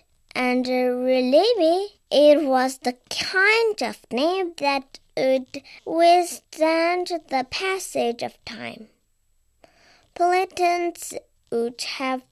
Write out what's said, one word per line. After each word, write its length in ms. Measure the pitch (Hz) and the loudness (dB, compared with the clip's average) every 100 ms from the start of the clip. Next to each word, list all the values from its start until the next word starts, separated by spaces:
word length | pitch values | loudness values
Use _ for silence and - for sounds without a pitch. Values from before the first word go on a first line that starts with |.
| _ _ _ - | _ _ _ -4
and 300 | 254 247 254 | -2 -2 -2
the 260 | 254 254 247 254 | -2 0 -2 0
relieve, 800 | 254 254 294 440 466 320 359 403 - _ | 0 4 4 4 4 2 2 -2 -10 _
it 320 | 269 294 294 | 4 6 6
was 360 | 285 254 262 262 | 4 0 0 -4
the 180 | 247 247 _ | -8 -8 _
kind 720 | - - 370 403 453 453 427 | -8 -2 2 4 4 0 -2
of 240 | 233 214 _ | -6 -8 _
name 420 | 233 311 381 349 349 | -2 -2 -2 -4 -4
that 420 | 285 277 269 - _ - | -4 -4 -6 -18 _ -2
would 480 | 262 262 262 277 - - - | 0 0 -2 -14 -18 -18 -6
withstand 1200 | 330 339 349 349 - - - 320 330 330 359 359 339 - | 2 6 6 2 -6 -18 -2 0 0 0 -2 -4 -8 -6
the 160 | 262 262 | -6 -4
passage 760 | - 381 381 - 277 240 240 | -6 -4 -6 -6 -4 -4 -4
of 200 | 240 - - | -8 -10 -18
time. 440 | 233 117 - 214 _ _ _ _ _ _ _ _ _ _ _ _ | -14 -14 -14 -20 _ _ _ _ _ _ _ _ _ _ _ _
Politan's 1000 | - 349 359 370 370 349 349 349 339 - - - _ _ | -2 2 2 -2 0 0 0 -2 -6 -12 -14 -16 _ _
would 300 | 233 233 240 | -6 -6 -6
have 420 | - - 262 254 - | -10 -6 -6 -6 -8